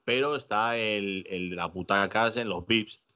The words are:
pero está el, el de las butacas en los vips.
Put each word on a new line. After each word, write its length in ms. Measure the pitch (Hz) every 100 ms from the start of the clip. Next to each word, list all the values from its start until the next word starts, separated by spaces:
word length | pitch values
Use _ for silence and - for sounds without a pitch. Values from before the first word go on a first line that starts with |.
| -
pero 300 | 127 143 143
está 420 | - 107 113 117
el, 480 | 107 104 98 95 90
el 220 | 92 90
de 60 | 87
las 180 | 85
butacas 640 | 90 87 98 98 110 113 117
en 100 | 113
los 200 | 90 85
vips. 340 | 113 107 - _